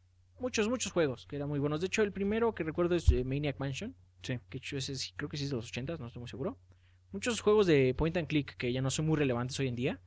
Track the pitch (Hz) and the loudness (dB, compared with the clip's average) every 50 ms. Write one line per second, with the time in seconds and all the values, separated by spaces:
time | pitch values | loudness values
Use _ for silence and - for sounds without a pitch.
0 | _ _ _ _ _ _ _ - 247 254 - 240 208 214 254 240 - 202 - 180 | _ _ _ _ _ _ _ -6 -6 -2 0 2 2 2 2 0 -2 0 2 2
1 | 165 139 123 - - - - 143 143 143 147 143 139 151 151 156 175 185 - - | 2 2 2 -2 -8 -10 -8 -6 -4 -2 0 0 0 0 0 0 -2 0 2 2
2 | 220 202 190 190 196 196 214 226 233 233 214 - 170 156 151 - 175 170 175 170 | 2 2 0 -2 -2 0 0 2 2 0 0 0 -4 -2 0 2 2 2 2 2
3 | - - - 123 127 131 135 143 147 147 135 - 135 139 135 - 190 240 262 - | 4 4 4 4 2 0 -2 -2 -2 -2 -4 -4 -4 -6 -4 -6 -8 -10 -10 -14
4 | - _ _ _ - - 131 120 - - - 131 - - 147 139 131 - 139 127 | -20 _ _ _ -8 -6 -6 -6 -8 -10 -12 -12 -10 -8 -6 -6 -6 -6 -6 -6
5 | - - - - 147 151 156 147 139 139 143 117 113 - - - 123 139 170 156 | -8 -8 -8 -8 -8 -6 -6 -4 -4 -4 -4 -4 -6 -6 -8 -8 -6 -6 -6 -8
6 | 120 117 - 127 120 - - 101 135 196 277 - _ - - _ _ _ _ _ | -8 -10 -12 -12 -12 -10 -8 -6 -6 -6 -6 -8 _ -20 -20 _ _ _ _ _
7 | _ - - 196 - 254 226 - - 208 214 220 208 175 156 139 135 127 127 - | _ -12 -10 -6 -4 -2 -2 0 4 4 6 6 6 6 6 6 6 4 4 2
8 | 151 165 165 175 160 - 147 151 139 - - - - 123 123 131 135 131 127 - | 0 0 0 0 -2 0 0 0 0 -2 -6 -6 -4 -2 0 0 0 0 0 0
9 | 156 156 160 147 147 135 123 120 123 127 135 - 139 131 120 117 123 151 220 - | 2 2 2 4 4 2 2 0 -2 -4 -2 -2 -2 -2 -2 -2 -2 -2 -2 -4
10 | - | -10